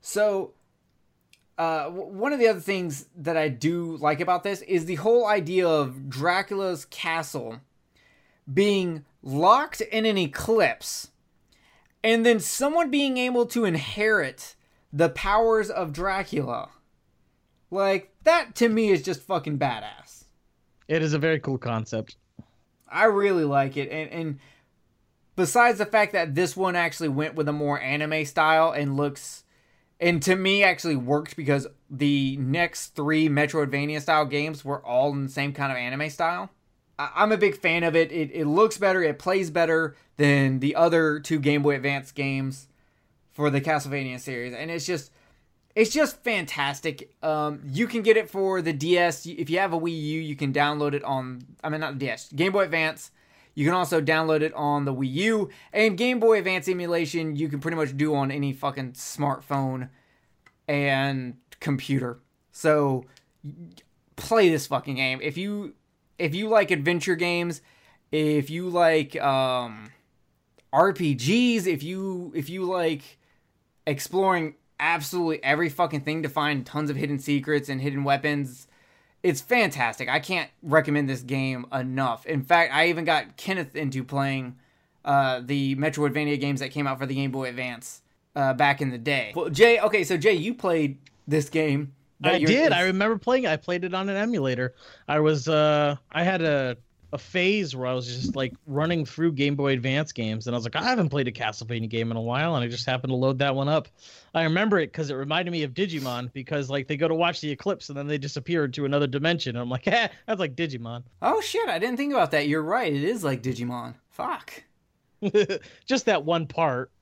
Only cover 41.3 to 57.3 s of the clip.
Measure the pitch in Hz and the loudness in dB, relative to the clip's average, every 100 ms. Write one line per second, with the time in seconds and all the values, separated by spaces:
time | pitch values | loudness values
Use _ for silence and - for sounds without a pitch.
41.3 | 160 139 147 147 139 135 139 135 - 139 | 0 2 2 2 0 -2 -4 -6 -6 -4
42.3 | 135 135 135 - _ _ _ _ _ _ | -2 -4 -8 -16 _ _ _ _ _ _
43.3 | - 147 139 139 151 135 139 131 127 127 | -2 0 0 0 -2 -2 -6 -6 -8 -8
44.3 | 123 123 120 156 170 156 175 - _ _ | -8 -8 -8 -8 -8 -4 -6 -6 _ _
45.3 | _ _ _ _ - 226 285 294 - - | _ _ _ _ 0 2 4 0 0 -4
46.3 | 208 156 - 139 139 165 143 - _ 160 | -4 -4 -4 -4 -2 -6 -8 -14 _ -2
47.3 | 156 151 147 139 135 233 233 214 220 214 | -2 -2 -6 -8 -2 -2 0 4 4 4
48.3 | 196 190 185 165 147 156 175 175 156 170 | -2 0 0 0 -2 2 4 4 0 -10
49.3 | 170 147 170 190 165 165 165 151 160 156 | -8 -2 0 0 0 -2 -4 -4 -4 -6
50.3 | 143 143 139 147 147 147 143 - 135 127 | -4 -2 2 2 2 -2 -2 -4 -4 -6
51.3 | 127 127 - 156 151 156 135 135 113 - | -14 -18 -10 -6 -6 -6 -6 -6 -6 -8
52.3 | 143 180 196 185 160 160 - - _ _ | -2 0 2 2 2 0 -4 -16 _ _
53.3 | _ _ - 143 180 170 170 147 160 160 | _ _ -2 2 2 2 0 2 2 4
54.3 | 156 156 - 147 147 139 135 135 135 208 | 2 2 -2 -2 0 -2 -2 -2 0 0
55.3 | 220 196 - - - 220 180 247 247 226 | 0 -2 -8 -6 2 2 2 0 4 4
56.3 | 220 185 185 156 180 175 170 160 170 160 | 4 2 -2 -2 -2 0 0 0 -2 -4